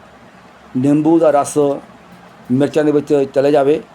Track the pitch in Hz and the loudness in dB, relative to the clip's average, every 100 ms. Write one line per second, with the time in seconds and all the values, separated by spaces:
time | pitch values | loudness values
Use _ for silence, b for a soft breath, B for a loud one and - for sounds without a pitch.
0 | - - - - - - - 127 135 151 | -20 -20 -20 -20 -20 -20 -10 -4 0 0
1 | 151 165 160 143 135 147 143 139 - - | 2 2 2 0 -2 -2 -2 -2 -10 -20
2 | - - - - - 127 143 160 151 147 | -20 -20 -20 -20 -4 -2 0 0 0 0
3 | 147 147 139 139 139 147 139 156 - | 0 -2 0 0 0 2 2 -2 -4